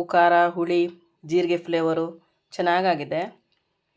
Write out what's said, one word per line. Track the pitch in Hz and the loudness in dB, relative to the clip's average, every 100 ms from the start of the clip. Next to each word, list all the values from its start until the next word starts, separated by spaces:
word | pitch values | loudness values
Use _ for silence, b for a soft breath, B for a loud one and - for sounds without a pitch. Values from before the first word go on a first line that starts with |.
| 175 | 2
ಖಾರ, | 180 175 170 175 | 2 4 4 2
ಹುಳಿ, | 170 170 175 175 175 _ _ 151 | 0 -2 0 -2 -6 _ _ -4
ಜೀರಿಗೆ | 175 170 175 170 | -2 0 -2 -2
ಫ್ಲೇವರು | 165 160 160 165 165 _ _ _ - | -2 0 -2 -4 -8 _ _ _ -4
ಚೆನ್ನಾಗಾಗಿದೆ. | 175 175 190 160 143 156 202 - _ _ _ _ _ | 0 0 0 -2 -4 -6 -6 -12 _ _ _ _ _